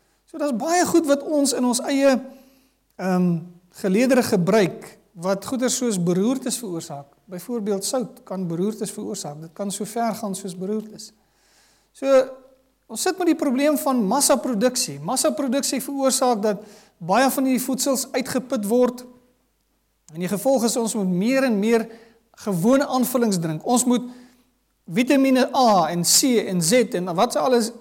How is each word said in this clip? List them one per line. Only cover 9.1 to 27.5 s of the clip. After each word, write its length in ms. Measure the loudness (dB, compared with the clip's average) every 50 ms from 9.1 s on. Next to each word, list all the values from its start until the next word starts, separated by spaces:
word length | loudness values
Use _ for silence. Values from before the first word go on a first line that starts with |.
| -8 -8 -10 -10 -12 -14
Dit 120 | -16 -18
kan 180 | -10 -8 -8 -8
so 140 | -6 -8 -8
ver 300 | -6 -4 -2 -2 -2 -2
gaan 200 | -4 -6 -8 -8
soos 200 | -8 -8 -10 -10
beroertes. 560 | -8 -6 -6 -6 -6 -6 -10 -16 -18 -18 -20 -20 _ _ _ _ _ _ _ _ _ _ _ _ _ _ _
So, 140 | _ -6 2 4 4 4 4 2 -4 -16 -20 -20 _ _ _ _ _ _ _
ons 160 | _ -10 -4
sit 160 | -2 -2 -2 0
met 80 | 2
die 100 | 0 2
probleem 400 | 2 0 0 0 2 2 2 2 2
van 200 | 0 0 0 0 0
massaproduksie. 960 | 2 2 2 2 2 2 2 0 -2 -2 0 0 0 0 -2 -6 -6 -8 -8
Massaproduksie 800 | -6 -4 -2 0 0 0 0 0 -2 -2 -2 -2 -2 -2 -4 -4
veroorsaak 600 | -6 -6 -4 0 0 0 2 2 2 2 2 2
dat 200 | 0 -2 -2 -2 -8 -16 -20 -20 -20 _ _ _
baie 320 | -4 0 2 4 4 2
van 140 | 2 0 0
die 160 | 0 0 0
voedsels 460 | 0 -2 -2 -2 0 0 0 -2 -4 -4
uitgeput 520 | -4 -4 -4 -2 -4 -6 -4 -2 -4 -4 -2
word. 380 | 0 2 2 2 2 0 -6 -14 -20 -20 _ _ _ _ _ _ _ _ _ _ _ _ _ _ _ _ _ _ -16 -8
En 80 | -6
die 80 | -4 -4
gevolg 340 | -4 0 2 2 2 2 2
is 120 | 0 0 0
ons 140 | -2 -2 -2
moet 140 | -2 -2 0
meer 380 | 0 0 0 2 2 2 2 2
en 100 | 0 0
meer 260 | 2 2 2 2 0 -2 -10 -20 -20 -20 _ _ _ _ _ -10 -6
gewone 420 | -4 -2 2 4 4 4 4 2
aanvullings 540 | 0 0 0 0 0 0 0 2 2 0 0
drink. 240 | -2 -4 -4 -4 -2
Ons 180 | 0 0 2 2
moet 220 | 2 0 0 -2 -6 -14 -18 -20 -20 _ _ _ _ _ _ _ _ _ _ _ -4
Vitamiene 640 | -2 -2 2 4 4 4 4 4 4 4 2 2
A 380 | 2 4 4 6 6 4 4 2
en 80 | 0 -2
C 380 | 0 2 2 2 2 2 2 2 0 0
en 140 | -2 -2 0
Z 300 | 2 4 2 2 2 -2
en 140 | -4 -4 -4
wat 220 | 0 0 0 0 0
se 60 | -2 0
alles 220 | 2